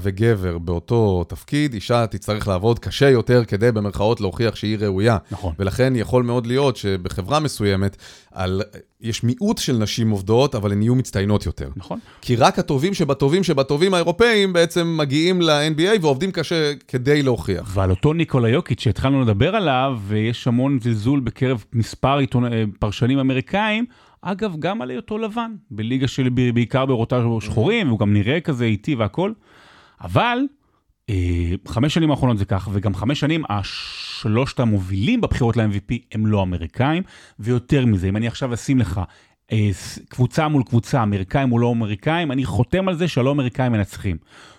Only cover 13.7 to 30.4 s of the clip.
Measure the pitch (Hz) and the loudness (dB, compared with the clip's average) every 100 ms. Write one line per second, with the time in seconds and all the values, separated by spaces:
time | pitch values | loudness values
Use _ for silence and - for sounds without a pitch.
13.7 | 143 190 185 170 165 233 214 196 175 170 | 2 2 2 0 2 4 4 2 2 2
14.7 | 175 170 160 143 147 170 185 165 147 156 | 2 0 0 0 2 2 2 2 2 2
15.7 | 151 180 220 160 131 190 175 147 165 151 | 2 2 2 2 0 -2 -4 -4 -2 -2
16.7 | 147 - 131 123 147 135 113 90 87 - | -4 -6 -2 2 2 2 0 -2 -4 -2
17.7 | 98 95 92 147 165 156 135 113 139 - | 0 0 2 2 2 0 2 2 2 0
18.7 | 120 117 - 135 139 120 101 147 220 165 | -2 -2 0 0 2 2 2 0 0 0
19.7 | 127 135 120 98 107 113 120 - 120 131 | 2 0 -2 -4 -2 -2 -2 -2 0 0
20.7 | 139 117 110 110 143 123 - 127 123 - | 0 0 0 0 0 -2 -2 -2 -2 -4
21.7 | 117 107 - 127 143 135 123 123 113 107 | -4 -4 -2 0 2 0 0 0 0 -2
22.7 | 95 110 - 120 135 131 131 - 196 214 | -2 -4 0 0 2 2 0 -2 -2 0
23.7 | 214 240 - _ _ 170 190 220 156 156 | -2 -4 -10 _ _ -8 -6 -6 -4 -4
24.7 | 214 247 254 - 214 220 226 226 208 - | -4 -6 -8 -8 -6 -6 -6 -8 -10 -14
25.7 | 107 110 131 131 - 127 123 123 117 117 | -8 -2 -2 -2 0 0 2 2 2 2
26.7 | 131 135 123 113 123 117 113 104 95 170 | 0 0 0 0 0 0 -2 -2 0 2
27.7 | 233 160 110 101 104 101 165 165 123 117 | 2 0 0 2 2 2 0 -2 -2 0
28.7 | 104 - 127 104 - 196 220 _ - - | 0 -2 -2 -2 -2 -4 -4 _ -20 -20
29.7 | - - _ 87 98 233 247 | -20 -20 _ -2 2 2 2